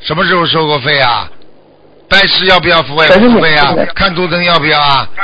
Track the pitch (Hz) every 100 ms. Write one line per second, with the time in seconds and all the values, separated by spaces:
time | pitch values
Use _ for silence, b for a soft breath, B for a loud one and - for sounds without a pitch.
0 | - 160 185 180 160 160 156 147 127 143
1 | 127 113 92 - - - _ _ - -
2 | - 190 190 - 185 185 165 170 139 147
3 | 156 185 240 226 160 151 143 123 - -
4 | 196 170 180 170 175 170 151 151 143 135
5 | 113 -